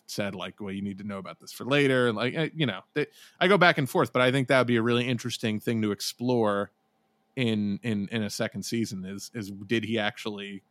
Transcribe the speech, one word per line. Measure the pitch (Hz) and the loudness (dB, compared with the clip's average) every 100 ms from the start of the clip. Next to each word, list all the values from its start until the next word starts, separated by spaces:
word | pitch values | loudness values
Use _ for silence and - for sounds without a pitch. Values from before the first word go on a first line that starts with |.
| - | -10
said, | - 101 92 | -6 -6 -6
like, | 92 - | -10 -10
"Well, | 101 | -8
you | 98 | -6
need | 101 95 | -6 -8
to | |
know | 104 98 | -8 -10
about | 87 85 | -10 -16
this | - | -16
for | - 117 | -10 0
later"? | 143 143 131 123 | 2 4 4 2
And, | 104 | 0
like, | 123 - | -2 -2
I, | 156 160 | -4 -2
you | 139 | -2
know, | 95 - | -2 -6
they, | - 139 - - _ | -4 -6 -8 -20 _
I | 180 | 4
go | 196 | 6
back | 175 160 | 6 6
and | 135 | 2
forth, | 185 139 | 2 2
but | 127 | 4
I | 127 | 4
think | 131 127 | 4 4
that | 135 | 4
would | 120 | 6
be | 120 | 4
a | |
really | 113 120 123 | 4 2 2
interesting | 120 123 - 117 107 | -2 -4 -4 -2 -2
thing | - 117 | -2 0
to | 107 | 0
explore | 101 - - 123 123 107 101 101 _ _ _ _ _ _ - | -2 -6 -4 0 2 2 2 -2 _ _ _ _ _ _ -2
in, | 120 110 104 98 | 0 2 0 -2
in, | 120 104 98 | -2 -4 -2
in | 117 | -4
a | 104 | -4
second | - 113 104 | -4 -6 -6
season | 95 117 107 95 | -4 -4 -2 -6
is, | 92 196 - | -10 -10 -10
is | 123 98 | -10 -10
did | 98 104 117 | -10 -2 -2
he | 107 110 | 0 -2
actually | 104 - - 101 101 98 - | -2 -4 -8 -8 -10 -12 -16